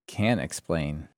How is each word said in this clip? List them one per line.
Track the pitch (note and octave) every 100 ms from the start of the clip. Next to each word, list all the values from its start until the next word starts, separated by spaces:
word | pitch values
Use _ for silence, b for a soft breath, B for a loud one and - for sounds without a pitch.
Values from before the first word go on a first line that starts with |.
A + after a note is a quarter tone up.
| -
can | - G#2+ A2
explain | C2 - - E2 D2+ D2+ E2